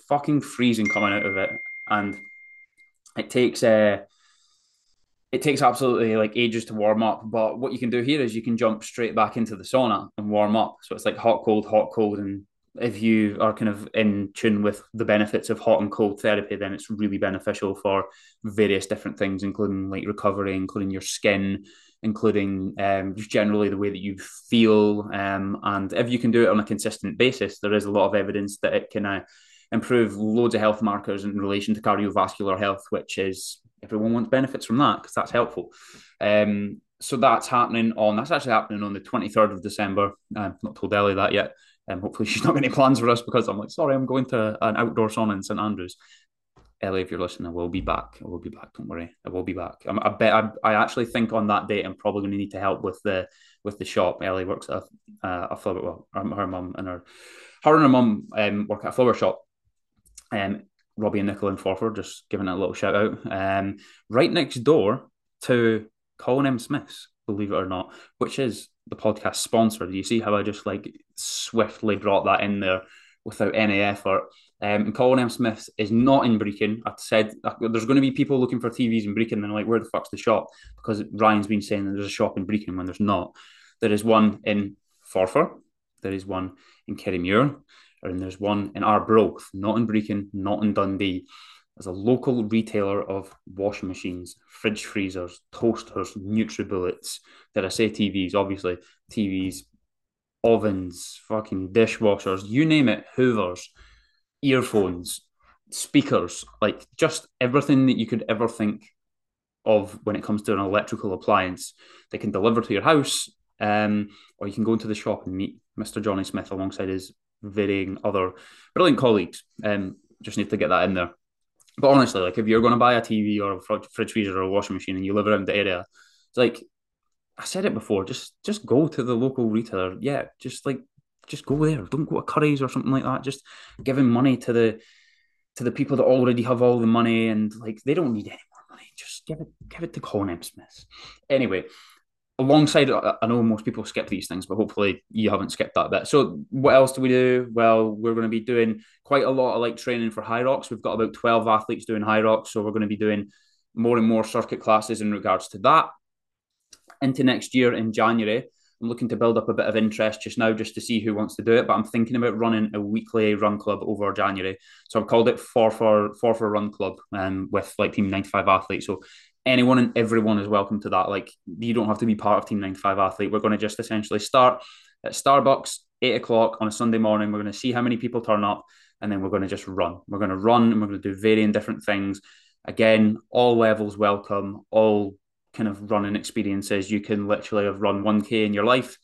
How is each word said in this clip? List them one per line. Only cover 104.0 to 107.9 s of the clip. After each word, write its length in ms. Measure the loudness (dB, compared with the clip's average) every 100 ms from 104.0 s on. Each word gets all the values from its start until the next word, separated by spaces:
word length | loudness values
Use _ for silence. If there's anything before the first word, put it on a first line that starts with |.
| _ _ _ _
earphones, 800 | 2 2 2 0 0 -4 -10 -14 _ _ _ _ _
speakers, 720 | -12 0 2 2 0 -2 -8 -16 _
like, 240 | -2 -2 -12 -2
just 300 | 0 0 -12 _
everything 460 | 0 0 4 4
that 120 | 4